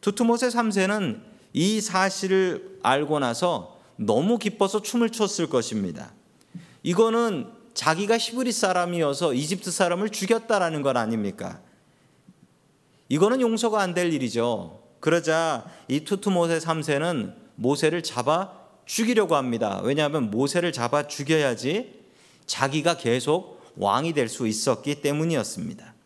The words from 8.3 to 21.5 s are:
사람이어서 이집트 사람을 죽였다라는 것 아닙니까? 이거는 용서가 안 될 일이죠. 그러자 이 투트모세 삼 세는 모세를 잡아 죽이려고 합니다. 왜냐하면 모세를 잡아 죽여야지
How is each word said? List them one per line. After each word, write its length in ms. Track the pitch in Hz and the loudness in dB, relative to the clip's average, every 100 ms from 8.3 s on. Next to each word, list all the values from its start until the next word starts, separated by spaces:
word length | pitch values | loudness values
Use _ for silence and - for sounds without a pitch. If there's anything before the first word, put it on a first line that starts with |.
| 240 254 | -2 -2
사람이어서 840 | 220 196 180 175 175 151 135 170 | 0 2 2 0 0 0 0 0
이집트 380 | 127 151 185 - | 0 -2 -4 -4
사람을 380 | 170 180 175 214 | 0 0 2 -2
죽였다라는 760 | 214 190 226 220 208 175 156 | -4 0 0 2 2 2 0
것 120 | 139 123 | 0 0
아닙니까? 640 | 110 113 101 95 92 87 - _ _ _ _ _ - _ _ _ _ _ _ _ _ | 0 0 -2 -6 -10 -10 -18 _ _ _ _ _ -20 _ _ _ _ _ _ _ _
이거는 320 | 170 196 262 | 2 4 4
용서가 400 | 240 220 233 214 | 2 2 0 2
안 140 | 190 175 | 0 0
될 180 | 175 | 0
일이죠. 720 | 151 127 117 120 110 90 - - _ | 0 -2 0 0 -2 -6 -16 -20 _
그러자 680 | - 170 160 160 165 127 - - - | 0 2 2 0 0 -4 -8 -20 -4
이 160 | 139 | -4
투트모세 560 | 156 196 202 185 170 165 | -2 -2 0 2 2 0
삼 240 | 165 160 | -2 -4
세는 500 | 151 143 165 156 98 - - - | 0 0 0 -2 -6 -10 -20 -4
모세를 480 | 120 143 156 170 | -2 2 0 0
잡아 580 | 165 - 120 160 190 - - _ - | -4 -4 0 0 -2 -12 -20 _ -8
죽이려고 500 | - 220 233 190 151 | -2 2 2 4 2
합니다. 440 | 127 117 117 98 | 2 0 -2 -2
왜냐하면 480 | 101 143 147 156 113 | -2 0 0 0 -2
모세를 420 | 107 143 180 170 | 0 0 0 -2
잡아 340 | 143 120 147 147 | -2 0 0 -2
죽여야지 960 | - 143 160 143 | -8 0 2 2